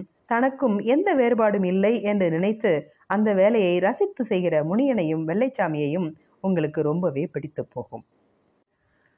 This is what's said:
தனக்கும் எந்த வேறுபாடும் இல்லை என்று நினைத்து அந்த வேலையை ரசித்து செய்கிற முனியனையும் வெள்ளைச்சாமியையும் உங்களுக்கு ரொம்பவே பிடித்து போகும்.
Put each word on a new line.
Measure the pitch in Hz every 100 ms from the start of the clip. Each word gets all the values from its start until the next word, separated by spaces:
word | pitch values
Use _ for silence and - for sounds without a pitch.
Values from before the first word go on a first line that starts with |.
| 185 _ -
தனக்கும் | 233 262 269 262 202
எந்த | 214 285 403
வேறுபாடும் | 285 233 233 214 202
இல்லை | 185 190 202 233
என்று | 202 208 175
நினைத்து | 160 196 220 214 147 - _ -
அந்த | 202 214
வேலையை | 196 202 226 180 180
ரசித்து | 190 262 403 392
செய்கிற | 226 185 175 156
முனியனையும் | 156 208 277 220 160 160 160
வெள்ளைச்சாமியையும் | 190 254 262 170 151 143 170 160 160 _ -
உங்களுக்கு | 190 175 156 156
ரொம்பவே | 151 165 180 139 165
பிடித்து | 143 123 -
போகும். | 123 123 110 113 - _ _ _ _ _ _ _ _ _ _